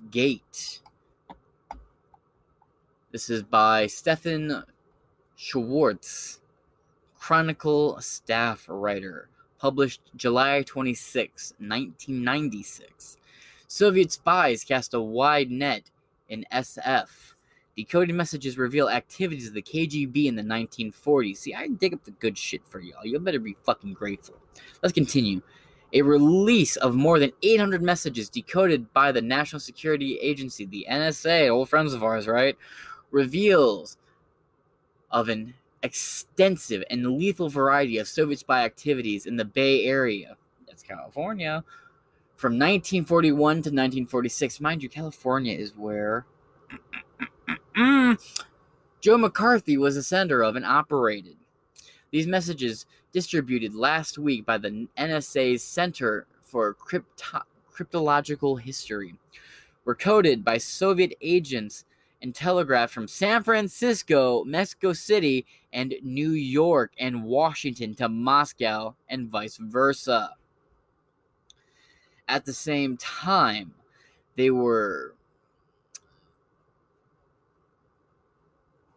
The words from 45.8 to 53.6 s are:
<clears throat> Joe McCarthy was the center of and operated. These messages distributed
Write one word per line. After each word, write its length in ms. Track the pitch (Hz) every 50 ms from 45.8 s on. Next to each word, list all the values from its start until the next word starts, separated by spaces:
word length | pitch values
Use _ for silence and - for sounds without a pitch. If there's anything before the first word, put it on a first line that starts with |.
| 107 107 107 104 104 107 110 120 123 _ _ _ _ _ _ _ _ - - - _ - - - - _ _ - - - _ _ - - 160 - _ _ -
<clears throat> 20 |
Joe 400 | 208 240 262 277 269 254 247 226 - - - - - - - _ _ _ _ _ _ _ _ _ _ - 214 226
McCarthy 600 | 233 226 202 - - 208 240 247 208 - - 147
was 180 | 135 139 139 139
the 80 | 139 131
center 380 | - 180 190 190 170 139 120
of 160 | 113 110 110
and 80 | 127 110
operated. 720 | 101 135 147 151 - 147 135 120 110 104 101 90 87 - _ _ _ _ _ _ _ _ - - - _ _ _ _
These 160 | - 156 160
messages 580 | 175 185 185 170 175 165 139 127 117 110 - - _ _ _ _ _ -
distributed 560 | 185 175 - - 156 135 123 127 120